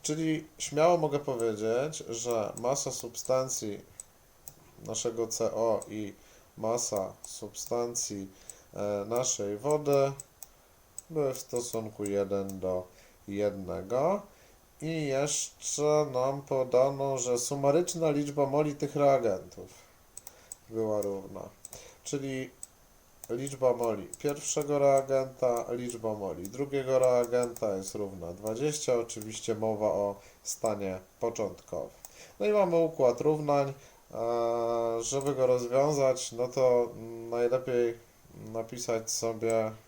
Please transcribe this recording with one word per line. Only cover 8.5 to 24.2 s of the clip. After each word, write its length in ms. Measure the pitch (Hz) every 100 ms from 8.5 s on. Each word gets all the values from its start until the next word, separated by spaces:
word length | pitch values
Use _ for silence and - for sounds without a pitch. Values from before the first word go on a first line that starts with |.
| - -
e, 320 | - 104 101
naszej 520 | 101 120 123 - 101 104
wody 540 | 135 151 147 139 139 139 - _ - - _ _ _ - -
były 240 | 160 139
w 60 | 127
stosunku 680 | - 123 120 113 110 110
jeden 540 | 104 101 98 98 98 95
do 280 | 92 92 - - - - -
jednego. 960 | 101 104 101 90 87 95 123 160 208 - - - - _ _
I 260 | 156 165 147
jeszcze 1000 | 135 147 - - - - - 147 151 143
nam 280 | 127 131 143
podano, 760 | 139 135 123 123 139 139 139 131
że 220 | 123 123
sumaryczna 720 | - 139 139 151 175 170 160
liczba 340 | 147 143 143
moli 300 | 139 143 151
tych 200 | 143 143
reagentów 760 | 147 143 135 117 92 87 - 92 - - - _ - - - - - -
była 320 | 110 110 104
równa. 480 | 101 98 95 95 - - - - - -
Czyli 460 | - 143 139 131 131 - - _ _ _ _ - -
liczba 440 | 120 135 135 127
moli 340 | 120 117 104 92
pierwszego 720 | -